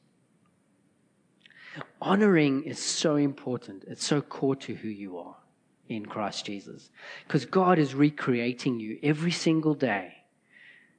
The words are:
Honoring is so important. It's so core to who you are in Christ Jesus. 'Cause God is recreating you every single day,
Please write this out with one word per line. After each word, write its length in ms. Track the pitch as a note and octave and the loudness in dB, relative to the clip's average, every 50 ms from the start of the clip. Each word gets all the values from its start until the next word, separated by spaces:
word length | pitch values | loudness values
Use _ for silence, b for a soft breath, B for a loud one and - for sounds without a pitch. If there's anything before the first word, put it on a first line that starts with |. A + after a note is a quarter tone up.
| _ _ _ _ _ _ _ _ _ _ _ _ _ _ _ _ _ _ _ _ _ _ _ _ _ _ _ _ - B B B B B B D3+ B B _ - | _ _ _ _ _ _ _ _ _ _ _ _ _ _ _ _ _ _ _ _ _ _ _ _ _ _ _ _ -20 B B B B B B -14 B B _ -6
Honoring 640 | - E3 G3 G#3 G#3+ G3+ F3+ D#3 D3 C#3 C3+ C#3 D#3 | 0 2 4 6 6 6 8 6 6 6 4 2 -2
is 140 | D3 A#2 - | -4 -8 -6
so 380 | - - - - - D#3+ D3 | -4 -4 -2 0 2 2 4
important. 680 | D3 C#3+ C#3 C#3 - - B2+ B2 A#2 - - G2 F#2 - | 4 2 0 0 -4 -6 -6 -6 -6 -8 -12 -16 -16 -14
It's 180 | - - - - | -16 -10 -6 -2
so 160 | - D#3 C#3+ | 0 0 0
core 360 | - - - - D3 C3+ C3+ | -2 -4 -6 -2 -2 0 0
to 180 | C3+ - B2+ G#2 | -2 -6 -10 -10
who 140 | - - A2 | -10 -10 -10
you 300 | G#2 G2+ G2+ F#2 F2+ E2+ | -10 -10 -12 -12 -12 -14
are 180 | F2 F2+ - - _ _ _ _ _ _ _ _ _ - | -14 -16 -18 -20 _ _ _ _ _ _ _ _ _ -10
in 180 | A#2 G#2+ G#2 | -10 -10 -10
Christ 400 | - - A2 G#2 F#2+ - - - | -8 -6 -6 -6 -4 -6 -8 -8
Jesus. 440 | G#2+ G2+ G2 - - - - - - B B B B B B B - | -10 -10 -10 -12 -14 -18 -20 -20 -20 B B B B B B B -2
'Cause 160 | - C#3 - | -2 -2 0
God 340 | - - F#3+ F3+ F3+ F3+ E3 | 2 2 4 6 6 6 6
is 160 | D3 C3 C3 | 4 2 4
recreating 880 | C#3 D3 D3+ D3 - - C3+ B2 A#2 A#2 B2 B2 - - C#3 A#2+ A2+ | 4 4 4 2 0 -2 0 0 0 0 -2 -4 -2 -2 -2 -2 -2
you 180 | A2 G#2+ A#2 - | -4 -8 -6 -2
every 280 | D3 D3 D#3 D3+ E3+ F3 | 0 0 0 0 0 -2
single 440 | D#3+ - - E3+ D#3+ D#3+ D3+ D#3 D3 | -2 0 2 2 2 2 2 0 0
day, 500 | C3+ C3+ A#2 G2+ F#2+ D#2 - - - _ _ _ _ b b b b b b b b b b b | 0 0 0 0 -2 -4 -8 -16 -20 _ _ _ _ b b b b b b b b b b b